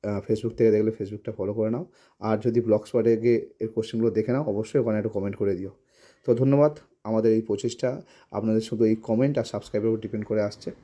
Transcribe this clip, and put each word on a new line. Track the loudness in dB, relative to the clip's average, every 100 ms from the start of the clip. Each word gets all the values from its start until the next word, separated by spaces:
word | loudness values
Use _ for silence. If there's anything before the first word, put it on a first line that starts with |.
আহ, | -4 -6
Facebook | -2 -2 -2
থেকে | 2 4
দেখলে | 4 2
Facebook-টা | -2 -8 -8 -10
ফলো | -6 -6
করে | -2 -2
নাও। | -2 -6 _ _ _
আর | -2 0
যদি | 2 0
ব্লগস্পটে | 2 2 2 2 2 4
গিয়ে | 4 2 0 _
এর | -4
কোশ্চেনগুলো | -4 -4 0 0
দেখে | 0 0
নাও, | -2
অবশ্যই | -2 -4 0 0
ওখানে | 2 0
একটু | -2
কমেন্ট | -4 -6 -2
করে | -2
দিও। | -2 -6 -14 _ _ _ _
তো | 0
ধন্যবাদ। | 2 4 4 4 0 _ _
আমাদের | -2 2 4
এই | 2
প্রচেষ্টা | 0 -4 -4 -4 -4 -4 -14 -20 _
আপনাদের | -4 0 0
শুধু | -2 2
এই | 2
কমেন্ট | 2 0 0 2 0
আর |
সাবস্ক্রাইবের | -4 -8 -6 -2 -2
উপর | -2
ডিপেন্ড | -4 -8
করে | -2 -2
আসছে। | -2 -4 -14 -14